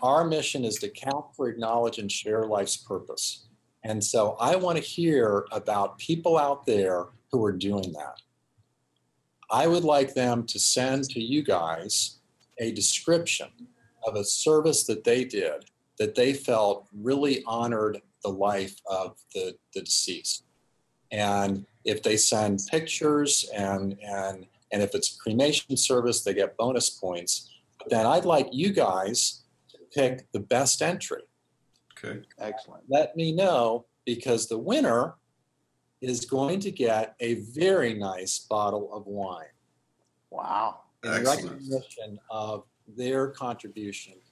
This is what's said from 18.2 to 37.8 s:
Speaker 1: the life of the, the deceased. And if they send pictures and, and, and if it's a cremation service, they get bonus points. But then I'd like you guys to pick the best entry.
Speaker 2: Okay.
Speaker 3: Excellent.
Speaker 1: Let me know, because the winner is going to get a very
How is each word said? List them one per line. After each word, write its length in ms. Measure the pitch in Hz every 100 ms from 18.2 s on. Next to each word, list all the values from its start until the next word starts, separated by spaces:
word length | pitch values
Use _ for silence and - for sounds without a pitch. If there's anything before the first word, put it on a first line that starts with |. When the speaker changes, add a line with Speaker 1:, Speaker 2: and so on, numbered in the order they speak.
Speaker 1:
the 60 | 101
life 440 | 95 101 101 98 - -
of 300 | 95 92 - _ 95
the, 200 | 92 87 _ 95
the 60 |
deceased. 640 | - - - 82 - - - _ _ _ _ _ _
And 540 | 107 104 101 98 98 - _
if 180 | - 104
they 160 | 98 107
send 420 | - 107 107 98 -
pictures 760 | 160 160 - 151 147 143 - - 107
and, 400 | 98 98 98 98
and, 460 | 104 98 98 95 - _ _
and 100 | 104
if 140 | 101 101
it's 200 | - -
a 40 |
cremation 580 | 113 113 147 147 - 131
service, 460 | - 123 120 113
they 100 | 104
get 240 | 95 95 -
bonus 320 | 117 120 -
points. 640 | - 92 87 87 - - - _ -
But 120 | -
then 160 | 113 113
I'd 180 | 170 175
like 220 | 151 -
you 220 | 127 196
guys 680 | 185 110 92 98 123 - - _ _ _
to 80 | - -
pick 320 | 143 127 127 -
the 80 | 101
best 420 | 98 123 135 -
entry. 400 | 156 196 - - - _ _ _ _ _ _ -
Speaker 2:
Okay. 180 | - 101 - -
Speaker 3:
Excellent. 440 | 107 - - - 131
Speaker 1:
Let 260 | 143 151 165
me 160 | 160
know, 540 | 160 190 143 117 117 - _ -
because 420 | 117 135 113 -
the 100 | 113
winner 580 | 151 294 233 117 156 - _ _ _ _ _ _ _ _
is 240 | 127 120 -
going 340 | 135 139 196
to 100 | 196
get 440 | 196 117 110 113 -
a 160 | 117 113 107
very 400 | 135 185 190